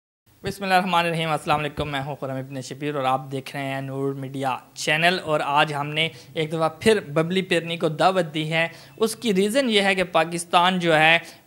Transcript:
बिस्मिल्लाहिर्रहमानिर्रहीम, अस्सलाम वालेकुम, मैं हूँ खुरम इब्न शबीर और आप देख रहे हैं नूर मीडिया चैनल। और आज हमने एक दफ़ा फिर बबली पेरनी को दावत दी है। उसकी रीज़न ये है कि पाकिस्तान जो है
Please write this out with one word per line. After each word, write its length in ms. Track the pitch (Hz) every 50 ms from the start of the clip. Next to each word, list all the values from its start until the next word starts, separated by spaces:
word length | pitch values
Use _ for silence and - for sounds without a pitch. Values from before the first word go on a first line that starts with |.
| _ _ _ _ _ _ _ _ -
बिस्मिल्लाहिर्रहमानिर्रहीम, 840 | 190 190 - 202 190 185 180 180 185 175 170 170 170 165 160 165 160
अस्सलाम 280 | 156 139 - 175 151 147
वालेकुम, 300 | 151 147 147 - 147 147
मैं 140 | 143 139
हूँ 140 | 135 147 143 -
खुरम 200 | - 131 135 131
इब्न 220 | 131 135 143 135
शबीर 360 | 123 - 139 135 147 147 147 151
और 80 | -
आप 140 | 127 131 135
देख 340 | 147 135 139 135 131 - -
रहे 80 | 143 139
हैं 180 | 135 135 135
नूर 320 | 135 135 135 135 135 139 139
मीडिया 380 | 139 135 131 139 139 135 131 123 120 - - - -
चैनल। 400 | - - 151 156 165 175 185 180
और 220 | - 156 151 151
आज 320 | 131 135 143 147 156 151 147
हमने 380 | 139 143 147 151 151 160 160 - - - - - 170
एक 120 | 156 151
दफ़ा 160 | 165 160 160 156 156 - -
फिर 160 | 220 220 202 - 143
बबली 320 | 143 165 165 165 185 190
पेरनी 360 | 185 185 180 170 160 165 170 170
को 120 | 175 160
दावत 360 | 151 147 156 180 190 185 175
दी 200 | 156 147 160 156
है। 260 | 151 165 160 165 165 - - - - - -
उसकी 320 | 220 220 220 - - 240
रीज़न 380 | 202 185 196 208 214 277 269 240
ये 120 | 220 202
है 140 | 196 196 196
कि 80 | 185 180 175 -
पाकिस्तान 680 | 165 160 170 175 170 165 - - 180 175 185 185 185
जो 140 | 170 170 160
है 280 | 151 156 160 165 170 165 - - - -